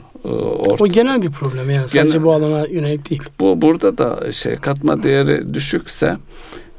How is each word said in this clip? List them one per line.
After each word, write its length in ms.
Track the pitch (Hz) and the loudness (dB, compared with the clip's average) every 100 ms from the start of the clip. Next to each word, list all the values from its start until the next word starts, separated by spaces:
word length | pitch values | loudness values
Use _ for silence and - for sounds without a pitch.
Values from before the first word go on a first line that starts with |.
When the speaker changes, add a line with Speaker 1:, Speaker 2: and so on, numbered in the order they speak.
| - - - | -12 -14 -6
Speaker 1:
e, 20 | |
ortaya 560 | 60 - - - - | -4 -4 -2 0 2
Speaker 2:
O 40 | 208 | 4
genel 340 | 196 254 262 | 4 2 2
bir 100 | 175 | -2
problem 380 | 139 139 131 131 | -4 -6 -4 -2
yani. 200 | 139 127 | -2 2
Sadece 220 | 139 151 | 2 4
Speaker 1:
Genel 120 | 160 | 4
Speaker 2:
bu 100 | 160 | 4
alana 340 | 156 151 151 151 | 4 2 0 -2
yönelik 420 | 170 147 147 143 | -2 -2 -4 -4
değil. 120 | 143 - - | -6 -8 -2
Speaker 1:
Bu, 220 | 190 170 | 0 4
burada 360 | 156 170 202 123 | 4 4 0 0
da 340 | 123 - - | -2 -2 -6
şey, 240 | 117 120 131 | -6 -4 -4
katma 480 | 143 139 147 147 | -4 -2 0 0
değeri 500 | 139 139 143 147 - | 2 2 2 0 -2
düşükse 640 | 143 143 - - - - 180 - - - - - | -6 -4 -6 -6 -4 -2 -2 -10 -20 -20 -20 -20